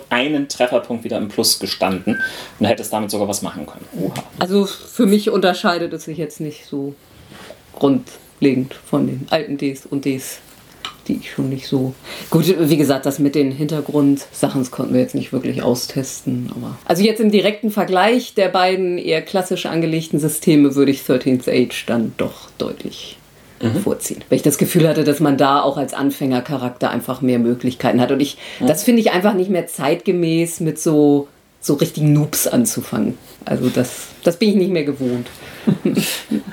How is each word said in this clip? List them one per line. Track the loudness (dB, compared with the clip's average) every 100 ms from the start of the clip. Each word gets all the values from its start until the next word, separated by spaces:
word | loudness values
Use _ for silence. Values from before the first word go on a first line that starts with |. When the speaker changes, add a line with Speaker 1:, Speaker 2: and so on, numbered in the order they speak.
| -2
Speaker 1:
einen | 0 0 -2 -4
Trefferpunkt | -2 0 0 -2 -6 -4
wieder | -4
im | -2
Plus | -2 0 0
gestanden | -4 -2 -2 0 -2 -2 -4 -8 -16 -2
und | 0
hättest | 0 -2
damit | -4 -2
sogar | -2 -2
was | -2
machen | -6 -8 -12
können. | -14 -14 -8 -8
Speaker 2:
Oha. | -8 -14 -8
Speaker 3:
Also | 0 0 0
für | -6 -8 0 4
mich | 4 4
unterscheidet | 2 2 2 0 0 -4
es | -8 -10
sich | -8
jetzt | -8 -8
nicht | -10 -10 -10
so | -8 -8 -10 _ -20 -20 -20 -20 -20 -20 0
grundlegend | 2 2 -2 -16 -20 0 2 2 -2
von | -10 -4 0 0
den | -2 -2
alten | -2 -2 -4
Ds | -4 -6 -6
und | -4 -2
Ds, | -4 -8 -16 -20 -20 -20 -16 -16 -10 -6
die | -6
ich | -6
schon | -6 -4
nicht | -6 -2
so. | -2 -2 -6 -16 -16 0
Gut, | 2 4 2
wie | 2 4
gesagt, | 2 2 -2
das | 0
mit | 0 2
den | 0
Hintergrundsachen, | -2 -4 -4 -2 2 4 2 -4 -4 -2 0
das | -4
konnten | -4 0
wir | 2
jetzt | 2 -2
nicht | -4
wirklich | -4 -4 -2
austesten, | -2 -2 -4 -6 -6 -8 -6 -4 -6 -8
aber | -10 -10 -4
also | 2
jetzt | 2 4
im | 4
direkten | 4 2 0 -4
Vergleich | -2 0 2 4 2 0 0
der | 2
beiden | 2 2 2 -2 -2
eher | -2 -2
klassisch | 0 -4 -2 -4 -2
angelegten | -2 0 -2 -2 0
Systeme | 0 0 4 6 6 4
würde | 2
ich | 2
Thirteenth | 0 0 2 0 2
Age | 2 0 -2 -2
dann | -2 -2 -4
doch | -6 -6 -18 -8
deutlich | -8 -6 -12 -14 -18 -20 _ -20 -20 -4
Speaker 1:
Mhm. | -2 0
Speaker 3:
vorziehen. | -2 -4 -6 -10 -2
Weil | 2
ich |
das | 2 2
Gefühl | 2 4 4
hatte, | 4
dass | 2 2
man | 2 4
da | 4 4
auch | 2 -2
als | -4
Anfängercharakter | -2 -2 -2 -2 -2 -2 -4 -6 -2 -2
einfach | -2 -6 -2
mehr | 2 2
Möglichkeiten | 2 0 -2 0 2 2
hat. | 2
Und | 2
ich, | 0 -4 -16 -2
Speaker 1:
Mhm. | 0
Speaker 3:
das | 2
finde | 4 4
ich | 4
einfach | 4 2
nicht | 2 2
mehr | 0 -2
zeitgemäß, | -4 0 0 0 0 2 2 0 -2
mit | -4 0
so, | 2 6 6 4 0 _ _ _
so | -2 0
richtigen | 0 2 4
Noobs | 4 2 -2 0
anzufangen. | 2 0 -2 -4 -2 -2 -4 -14 -14 -4
Also | -2 0
das, | 0 -2 -6 -16 -2
das | -2 2
bin | 2
ich | 2
nicht | 2
mehr | 0 -2
gewohnt. | -2 -2 -2 -6 -14 -18 -4 -2
<laughs> | 0 0 -2 -2 -6 -4 -6 -6